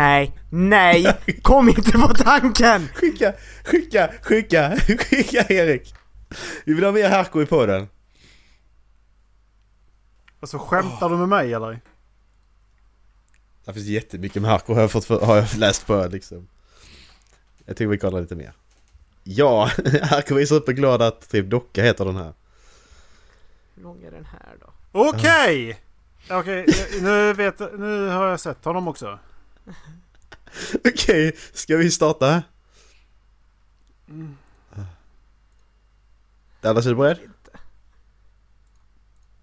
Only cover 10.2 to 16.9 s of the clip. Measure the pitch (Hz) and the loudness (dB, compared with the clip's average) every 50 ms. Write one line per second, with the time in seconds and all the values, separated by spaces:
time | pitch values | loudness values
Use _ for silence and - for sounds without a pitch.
10.2 | _ _ _ - 147 - - 139 - - 175 185 185 185 120 - 180 170 170 175 | _ _ _ -20 -16 -14 -12 -12 -8 -4 -4 -2 -2 -4 -6 -4 -4 -2 -2 -2
11.2 | 180 190 202 190 139 120 117 110 110 113 113 117 _ _ _ _ _ _ _ _ | -2 0 0 0 0 -2 -4 -6 -8 -10 -14 -16 _ _ _ _ _ _ _ _
12.2 | _ _ _ _ _ _ _ _ _ _ _ _ _ _ _ _ _ _ _ _ | _ _ _ _ _ _ _ _ _ _ _ _ _ _ _ _ _ _ _ _
13.2 | _ _ _ _ _ _ _ _ - 101 98 107 101 104 104 110 - - - 85 | _ _ _ _ _ _ _ _ -20 -16 -14 -12 -10 -6 -6 -8 -8 -10 -14 -12
14.2 | 95 98 - 101 104 110 107 - - - 113 117 110 104 - 110 - - 113 - | -10 -8 -6 -4 -2 0 -2 -2 -2 -2 0 0 0 0 0 -4 -4 -2 -2 0
15.2 | - 117 107 104 107 95 110 107 110 101 95 - - - 107 98 90 90 95 95 | 2 4 4 4 2 0 -2 -2 0 0 -2 -2 -4 -2 -2 -2 -2 -4 -8 -12
16.2 | - - 95 87 92 - _ _ _ _ _ _ - - | -14 -16 -20 -20 -20 -20 _ _ _ _ _ _ -20 -20